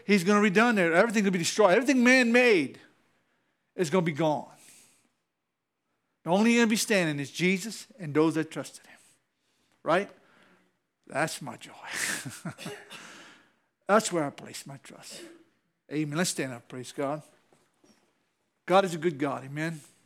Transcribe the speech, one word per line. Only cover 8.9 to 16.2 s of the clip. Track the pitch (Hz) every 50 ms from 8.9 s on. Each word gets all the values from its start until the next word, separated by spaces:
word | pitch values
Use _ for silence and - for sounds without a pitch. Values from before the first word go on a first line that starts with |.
| - _ _ _ _ _ _ _ _ _ _ _ _ _ _ _ _ _
Right? | - 143 160 185 202 - - _ _ _ _ _ _ _ _ _ _ _ _ _ _ _ _ _ _ -
That's | - 131 156 151 - -
my | 151 127 113
joy. | - - - - - - - - - - - - - - 139 - - - 165 - - - - 294
<laughs> | - - - - - - - - - - - - _ _ _ _ _ _ _ _ _ _ -
That's | 196 220 214 -
where | 180 165
I | 151 139
place | - - - - 113 - -
my | 143 139 135 -
trust. | - - - - - - - - - - - _ _ _ _ _ _ _ _ _ -
Amen. | 139 151 156 147 143
Let's | 160